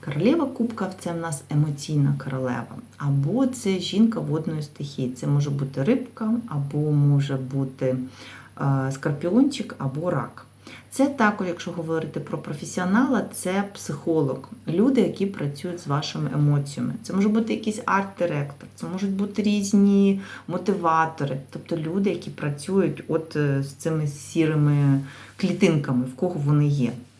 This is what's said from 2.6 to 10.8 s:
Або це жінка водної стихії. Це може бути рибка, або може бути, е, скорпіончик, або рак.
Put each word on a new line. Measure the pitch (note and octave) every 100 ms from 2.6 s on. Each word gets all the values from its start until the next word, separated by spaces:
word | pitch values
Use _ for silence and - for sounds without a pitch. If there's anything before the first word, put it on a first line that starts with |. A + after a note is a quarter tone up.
| - - - -
Або | C#3+ C#3 C#3+ A3 C4
це | - G3 F#3
жінка | - F#3+ A3+ F3+
водної | D3 D#3 D#3 D#3
стихії. | D3 - C#3+ - B2+
Це | C3 D3
може | C#3+ D3
бути | C#3 - -
рибка, | F3 C4 - - A3 A#3+ -
або | D3+ C#3+ D3 D3+
може | D3 C#3+ C#3+ C#3 C3+
бути, | C3 C3+ C3 - C3 B2+ - - - - - -
е, | C#3+ C3+ C3+
скорпіончик, | C3 D#3+ D3 E3+ G#3+ C#4+ - - -
або | C#3 C#3 F3
рак. | D#3 A2+ - - - - -